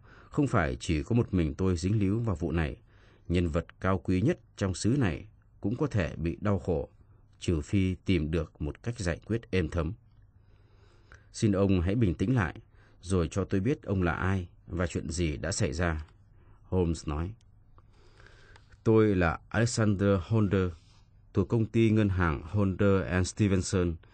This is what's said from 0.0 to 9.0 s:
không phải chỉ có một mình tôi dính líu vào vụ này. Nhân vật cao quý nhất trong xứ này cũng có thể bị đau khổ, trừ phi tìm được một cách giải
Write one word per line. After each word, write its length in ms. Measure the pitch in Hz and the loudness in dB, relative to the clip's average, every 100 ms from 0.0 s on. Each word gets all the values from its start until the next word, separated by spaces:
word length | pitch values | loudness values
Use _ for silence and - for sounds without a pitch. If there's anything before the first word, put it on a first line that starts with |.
| - - - | -10 -20 -8
không 180 | - 143 | -2 0
phải 300 | 104 76 62 | 0 0 -4
chỉ 240 | - 78 | -2 -2
có 120 | 71 117 | 2 0
một 180 | 113 | 2
mình 200 | 92 80 | 2 0
tôi 220 | - 92 90 | 0 0 0
dính 240 | 92 110 | 0 0
líu 200 | 98 101 | 0 0
vào 160 | 113 87 | -2 -2
vụ 160 | 82 | -2
này. 260 | 82 76 - - - - - - | 0 -2 -4 -16 -20 -20 -20 -2
Nhân 200 | 85 87 | 0 2
vật 180 | 78 - - | 0 -4 -4
cao 180 | 92 95 | -2 -2
quý 240 | - 92 | 0 2
nhất 180 | 113 - - - | 2 -2 -8 -4
trong 160 | 98 | -4
xứ 160 | 87 101 | 0 0
này 380 | 147 110 73 - - _ - | 2 0 -2 -10 -20 _ -8
cũng 140 | 101 120 | -6 -2
có 120 | 151 | -2
thể 280 | 110 80 - | 0 -2 -2
bị 220 | 82 - | -6 -4
đau 180 | 104 98 | -2 -2
khổ, 300 | - 80 - - - - - _ | 0 -2 -4 -14 -20 -20 -20 _
trừ 220 | - 82 | -2 -2
phi 340 | 73 101 92 90 | 0 0 0 -2
tìm 360 | - 90 76 | 0 0 2
được 300 | 82 78 - | -2 -4 -6
một 220 | 76 - | -8 -6
cách 160 | - | -10
giải 200 | 120 | -6